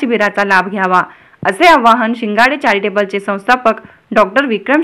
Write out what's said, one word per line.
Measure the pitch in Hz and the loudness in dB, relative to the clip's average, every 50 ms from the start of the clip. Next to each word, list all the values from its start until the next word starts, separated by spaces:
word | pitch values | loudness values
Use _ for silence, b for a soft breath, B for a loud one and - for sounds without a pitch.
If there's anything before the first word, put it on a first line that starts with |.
शिबिराचा | - 240 233 214 208 202 202 - 202 | -2 -4 -2 -2 -2 -2 -2 -2 -2
लाभ | 196 196 185 180 196 | 0 0 0 0 -2
घ्यावा, | 190 208 190 180 185 180 165 B B B B B B B - | -4 -4 -2 0 0 0 0 B B B B B B B -6
असे | - 196 - 330 | -6 0 2 4
आवाहन | 349 330 285 226 233 226 240 233 220 233 | 4 4 6 4 4 2 2 0 -2 -4
शिंगाडे | 226 233 214 208 214 233 262 285 | -4 -6 -4 0 0 0 0 0
चॅरिटेबलचे | 294 302 254 208 202 196 208 190 208 208 196 202 202 | -2 -2 -2 -2 0 -2 -2 -2 -2 -4 -4 -4 -6
संस्थापक | 196 208 202 196 196 - 247 254 247 233 214 - B B B B B _ | -6 -6 -6 -4 -2 0 0 0 2 0 -2 -2 B B B B B _
डॉक्टर | 220 226 208 190 202 262 285 | 0 2 2 2 2 -2 -2
विक्रम | 277 220 202 196 - 269 302 | 0 -2 -4 -2 -2 -2 -2